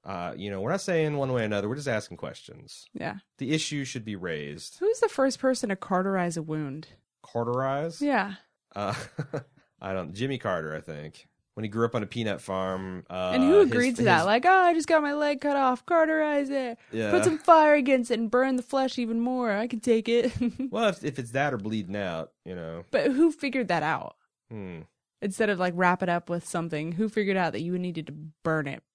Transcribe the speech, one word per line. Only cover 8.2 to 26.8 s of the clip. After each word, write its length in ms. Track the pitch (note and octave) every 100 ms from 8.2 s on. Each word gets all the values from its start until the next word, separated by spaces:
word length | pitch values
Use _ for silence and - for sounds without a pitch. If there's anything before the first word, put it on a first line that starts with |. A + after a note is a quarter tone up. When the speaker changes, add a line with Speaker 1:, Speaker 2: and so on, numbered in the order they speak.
| G3 F#3 _ _ _
Speaker 1:
Uh, 200 | G2+ G2+ - - - - C#3+
<laughs> 420 | - _ _ _
I 120 | F#2+
don't, 200 | F#2+ D#2+
Jimmy 240 | G2 C3 C3
Carter, 360 | G#2+ F2 D#2
I 60 | D#2
think. 480 | D#2+ D2 D#2 - _ _ _
When 100 | -
he 40 | A2
grew 160 | A2
up 100 | A#2
on 80 | A#2
a 40 | G#2
peanut 340 | A#2+ A2 F#2+
farm, 640 | - F#2+ F#2+ F#2+ F#2+ F#2 -
uh, 220 | F#2 F#2
Speaker 2:
And 80 | B3+
who 140 | C4+ G4
Speaker 1:
his, 100 | D#4+
Speaker 2:
agreed 260 | A#3+ B3+ A#3
to 80 |
that? 120 | A3+ E3+
Speaker 1:
his 40 |
Speaker 2:
Like, 220 | F3+ A#3 E4
"Oh, 20 |
I 220 | F#4+ F4+
just 160 | E4 D4+
got 140 | D#4+
my 100 | D4
leg 300 | D4 D4 C#4+
cut 120 | D4
off. 300 | C#4 C4 B3
Cauterize 640 | - E4+ D#4+ D#4 D4+ C#4+ C4+
it. 300 | C#4 B3 A#3 _
Speaker 1:
Yeah. 200 | A3 G#2+
Speaker 2:
Put 140 | -
some 120 | - D#4
fire 380 | - D#4+ D4+
against 360 | D4 C4 C4 A#3
it 80 | A3+
and 120 | A3+
burn 260 | B3 C4+ B3+
the 60 |
flesh 360 | - C4+ C4 -
even 220 | A#3 A3+
more. 320 | A#3+ B3+ A#3+
I 140 | G3+ A#3+
can 140 | A3+
take 280 | B3 A3+ A3+
it." 240 | A#3 A#3+ -
<laughs> 340 | A#3+ - C4
Speaker 1:
Well, 180 | G3+ A3
if, 160 | F3
if 140 | D3 C3
it's 140 | A#2
that 200 | C3 C#3+
or 60 | A#2+
bleeding 360 | G#2 A2 F2+
out, 380 | G2+ F#2+ E2 - _ F2
you 80 |
know. 300 | F2+ E2 E2 F2
Speaker 2:
But 220 | A#3 -
who 180 | C4 E4
figured 380 | D4+ C#4 C4+ G3+
that 140 | E3
out? 340 | D3 C3+ - - _ _ _
Speaker 1:
Hmm. 280 | A2 F#2+ E2 - _ _ _
Speaker 2:
Instead 300 | G3+ - G#3+
of, 80 | F#3
like, 160 | F3+ F3
wrap 260 | F3+ F3+
it 60 | F3+
up 220 | F3 E3+
with 180 | E3+ -
something, 440 | F3 E3 D3+